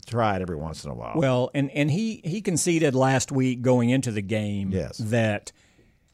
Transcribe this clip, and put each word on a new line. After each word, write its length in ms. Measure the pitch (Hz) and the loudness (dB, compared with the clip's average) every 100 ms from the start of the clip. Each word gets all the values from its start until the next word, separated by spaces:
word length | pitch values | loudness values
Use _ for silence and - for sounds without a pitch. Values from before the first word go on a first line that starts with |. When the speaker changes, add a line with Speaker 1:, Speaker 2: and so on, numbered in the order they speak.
| - | -6
Speaker 1:
try 300 | 117 107 95 | 0 0 0
it 40 | |
every 160 | 90 76 | -4 -6
once 260 | 80 73 | -6 -8
in 80 | 73 | -10
a 40 | |
while. 220 | 60 57 55 | -10 -4 0
Speaker 2:
Well, 340 | 135 123 127 | 2 2 0
and, 180 | 143 139 | -2 -2
and 180 | 147 151 | 0 0
he, 320 | 175 226 208 | 0 -2 -4
he 160 | 165 214 | -6 -4
conceded 540 | 190 156 175 160 151 | -2 0 2 2 4
last 360 | 131 131 131 - | 4 4 2 0
week 300 | 135 131 123 | 0 0 0
going 300 | 127 123 120 | 2 4 4
into 200 | 131 127 | 2 0
the 120 | 107 | -4
game 480 | 98 110 104 101 95 | -2 -2 -2 -2 -2
Speaker 1:
Yes. 240 | 95 71 - | -2 -4 -6
Speaker 2:
that, 560 | 110 117 110 104 - _ _ _ _ _ _ | -2 2 2 0 -6 _ _ _ _ _ _